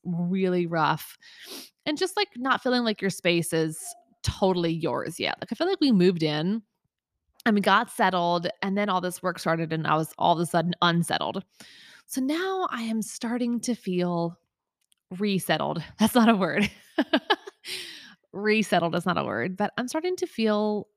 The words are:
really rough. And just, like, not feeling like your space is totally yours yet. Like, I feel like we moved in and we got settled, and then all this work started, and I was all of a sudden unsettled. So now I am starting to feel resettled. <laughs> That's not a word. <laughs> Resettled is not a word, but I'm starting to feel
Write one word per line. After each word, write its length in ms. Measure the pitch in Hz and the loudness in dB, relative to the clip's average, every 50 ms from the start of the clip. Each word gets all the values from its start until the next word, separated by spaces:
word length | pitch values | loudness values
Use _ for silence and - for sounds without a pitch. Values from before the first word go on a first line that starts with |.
| _ | _
really 640 | 185 170 170 175 175 190 190 185 185 180 180 175 | -4 -2 -2 0 0 0 0 2 2 2 0 0
rough. 520 | 165 170 160 156 143 156 151 - - - _ _ - - - - - - 277 - - _ _ _ | 0 0 2 2 2 0 -2 -4 -12 -20 _ _ -20 -20 -20 -18 -16 -16 -16 -16 -18 _ _ _
And 120 | - 302 294 | -6 -2 -2
just, 180 | 381 359 - | -2 -2 0
like, 120 | 427 403 - _ | -2 -4 -4 _
not 260 | 247 247 269 247 196 | -6 -2 -2 -2 0
feeling 220 | - 254 247 247 240 | 0 0 0 2 2
like 160 | 226 214 - | 0 -2 0
your 100 | 190 196 | -2 -2
space 420 | - - - 175 175 170 160 - | -2 0 2 2 2 2 2 0
is 320 | - 160 160 160 156 - - - - - _ _ _ _ | 0 0 0 -2 -4 -8 -12 -16 -16 -18 _ _ _ _
totally 500 | - - - - 208 185 185 180 170 170 | -6 -6 -2 2 2 2 2 2 0 0
yours 460 | 165 160 160 147 120 - - - 170 - | -2 -2 -2 -4 -4 -4 -6 -8 -8 -4
yet. 200 | 95 76 - - | -4 -4 -4 -6
Like, 80 | - - | -8 -10
I 60 | 226 | -6
feel 100 | - 320 | -4 -2
like 140 | 370 392 - | -2 0 2
we 100 | 311 269 | 2 4
moved 320 | 233 185 175 185 185 165 | 6 6 6 6 4 4
in 400 | 160 151 147 151 160 185 214 226 - _ _ _ _ _ _ _ _ _ _ _ _ _ _ _ - | 0 -2 0 -2 -2 -2 -2 -4 -6 _ _ _ _ _ _ _ _ _ _ _ _ _ _ _ 0
and 120 | 233 208 | 2 2
we 40 | 202 | 2
got 300 | 196 208 190 214 240 - | 4 4 4 4 2 -2
settled, 560 | - - 220 185 185 180 175 175 175 175 170 175 - - | 0 2 2 2 4 2 2 2 2 0 0 -4 -6 -4
and 160 | - 196 190 202 | -4 -2 -2 -2
then 100 | 208 208 | 0 0
all 120 | 185 185 | 0 -2
this 240 | 175 180 175 - - | -2 -2 -6 -4 -4
work 160 | 180 170 - | -4 -4 -2
started, 320 | - 165 165 165 165 160 | -2 0 0 0 0 -2
and 160 | 160 160 156 - | -4 -2 0 2
I 80 | 156 | 2
was 180 | 156 160 - - - | 2 2 -2 -4 0
all 160 | - - 170 | 2 2 4
of 40 | 160 | 2
a 80 | 170 | 2
sudden 280 | 160 - - 165 175 175 - | 0 0 0 0 0 0 2
unsettled. 600 | 175 175 170 170 165 - - - - 80 - 202 - _ _ _ - - - - - - - - _ | 2 2 4 2 2 0 -2 -2 -2 -4 -4 -6 -10 _ _ _ -20 -20 -20 -20 -20 -20 -20 -20 _
So 140 | _ - 277 | _ -6 -4
now 480 | 262 262 302 330 370 381 381 381 370 - | -2 -2 -2 -2 -2 -2 -2 -2 -4 -4
I 120 | - 240 | -4 -4
am 200 | 226 220 226 220 | -4 -2 -2 -4
starting 560 | 208 - - - - 226 240 240 247 233 240 233 | -4 -6 -8 -8 -6 -4 -4 -2 -2 -2 -2 -2
to 120 | - 247 233 | -2 -4 -4
feel 640 | - - 196 180 175 175 175 175 170 170 170 170 _ _ _ _ _ _ _ _ _ _ _ _ _ _ _ 185 180 | -4 -4 -2 -2 0 0 0 0 0 -2 -2 -4 _ _ _ _ _ _ _ _ _ _ _ _ _ _ _ -8 -4
resettled. 640 | 208 208 196 175 - - 160 151 143 147 156 170 151 - | -2 0 0 0 2 0 0 0 0 -2 -4 -4 -8 -10
<laughs> 80 | - - | -2 0
That's 160 | 214 214 - | 0 4 4
not 140 | 240 226 226 | 6 6 6
a 80 | 226 | 6
word. 340 | 190 190 160 143 180 202 - - - - _ _ | 4 2 0 2 0 0 0 -2 -8 -20 _ _
<laughs> 140 | - 277 - - 285 - - 440 - - 392 - _ _ - - - - - - - - - - _ _ _ | -4 0 0 0 -2 2 0 -2 -2 -2 -12 -20 _ _ -12 -12 -10 -12 -14 -16 -18 -20 -20 -20 _ _ _
Resettled 640 | - 196 208 214 214 220 190 - 202 175 165 165 160 | -10 -2 0 2 2 2 2 2 2 2 2 2 -2
is 120 | 175 - | -2 -2
not 120 | 185 170 160 | 0 0 0
a 60 | 139 | -2
word, 320 | 120 98 110 117 190 185 | -2 -2 -2 -4 -4 -2
but 160 | 185 208 - - | -4 -4 -4 -4
I'm 120 | - 247 247 | -6 -6 -4
starting 260 | - 320 320 359 370 | -6 -4 -4 -4 -4
to 100 | 359 370 | -4 -6
feel 600 | - - - 220 214 208 208 214 214 208 208 196 - _ | -8 -4 -2 0 0 2 2 0 0 -2 -4 -6 -10 _